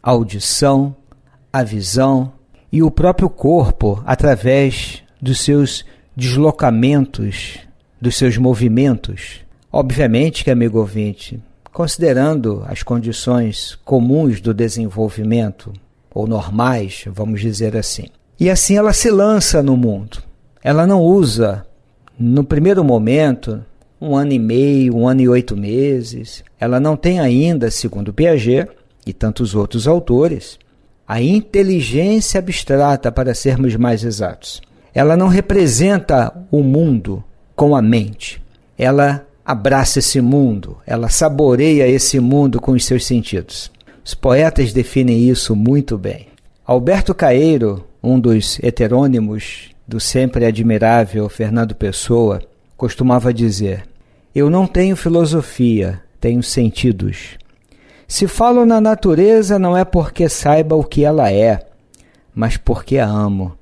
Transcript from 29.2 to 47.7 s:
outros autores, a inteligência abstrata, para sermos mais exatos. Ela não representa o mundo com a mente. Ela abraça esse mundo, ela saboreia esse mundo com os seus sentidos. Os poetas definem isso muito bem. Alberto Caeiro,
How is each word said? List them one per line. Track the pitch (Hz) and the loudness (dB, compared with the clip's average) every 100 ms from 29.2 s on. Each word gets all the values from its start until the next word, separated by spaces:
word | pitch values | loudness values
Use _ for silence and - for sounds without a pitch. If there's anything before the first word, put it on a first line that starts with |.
| 110 107 117 | -4 -2 -4
outros | 104 101 120 117 | -2 -2 -2 0
autores, | 170 139 123 160 165 - - _ _ _ _ _ | 0 2 0 2 -2 -12 -20 _ _ _ _ _
a | 110 | -2
inteligência | 127 208 214 202 196 185 120 127 185 220 208 196 | 0 0 0 0 0 0 0 -2 0 0 0 -4
abstrata, | 180 175 - 139 143 139 127 | -4 -8 -2 2 2 0 -2
para | 113 127 | -2 -2
sermos | 117 139 127 131 113 | -2 -2 0 0 0
mais | 123 113 | 0 0
exatos. | 117 104 95 - - - - _ _ | -4 -6 -8 -8 -18 -18 -20 _ _
Ela | - 143 165 | 0 2 4
não | 185 | 4
representa | 180 196 208 170 120 185 202 - 135 113 175 180 | 2 2 2 2 2 2 0 0 0 0 -6 -4
o | 151 | 0
mundo | 139 139 165 120 92 95 - - _ - | 2 2 2 0 -4 -10 -12 -20 _ 0
com | 147 | 2
a | 143 | 4
mente. | 110 117 104 104 - - - _ _ _ | 4 2 -2 -10 -16 -16 -18 _ _ _
Ela | 127 139 143 139 - _ | 0 2 2 0 -8 _
abraça | - 117 107 135 131 - | -8 -4 0 0 0 0
esse | 120 143 | 0 0
mundo, | 123 143 135 104 - - - | 2 2 2 -2 -8 -18 -8
ela | 117 117 | -4 -2
saboreia | - 156 139 147 123 151 151 127 | 0 0 2 2 4 4 4 4
esse | 131 - 139 | 2 2 0
mundo | 123 143 139 117 | 2 4 2 0
com | - | 0
os | 127 | 0
seus | - 127 - | 2 -2 0
sentidos. | 123 107 98 - - - _ _ - | -4 -2 -8 -8 -14 -16 _ _ -20
Os | - | -14
poetas | - 131 127 160 156 127 | -4 0 2 2 2 0
definem | 113 120 - 127 117 123 | -2 -2 0 0 2 2
isso | 123 - | 2 0
muito | 107 113 143 139 107 | 0 2 0 0 -6
bem. | 95 95 - _ _ _ | -8 -12 -18 _ _ _
Alberto | - 123 123 190 190 | -2 -2 0 0 0
Caeiro, | 185 156 127 160 151 113 | 0 2 4 4 2 0